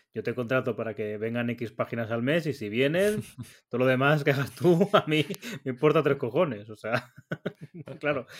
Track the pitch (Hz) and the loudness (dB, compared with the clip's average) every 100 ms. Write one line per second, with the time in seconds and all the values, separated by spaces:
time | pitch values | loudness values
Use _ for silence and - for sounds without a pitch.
0 | _ 113 113 117 117 131 127 110 110 107 | _ -8 -6 -4 0 0 0 -4 -4 -4
1 | 107 107 113 120 120 117 110 - - 117 | -6 -4 -4 -2 -4 -4 -6 -4 -4 -4
2 | 110 117 123 165 156 117 104 110 139 170 | -4 -2 0 0 0 -4 -4 0 2 2
3 | 208 214 - - 117 - _ 123 131 127 | 0 0 -6 -12 -18 -18 _ 0 2 4
4 | 139 151 143 131 127 - 170 170 196 180 | 4 4 4 0 0 0 4 4 6 2
5 | 151 156 147 196 233 170 135 123 151 156 | 4 0 0 -4 -10 -10 -8 2 4 4
6 | 143 139 120 131 175 104 104 107 110 123 | 2 0 0 0 0 -2 -10 -12 -4 -4
7 | - - - - - - 151 175 143 135 | -4 -16 -12 -10 -10 -12 -18 -16 -16 -8
8 | 147 143 117 - | -4 -4 -6 -16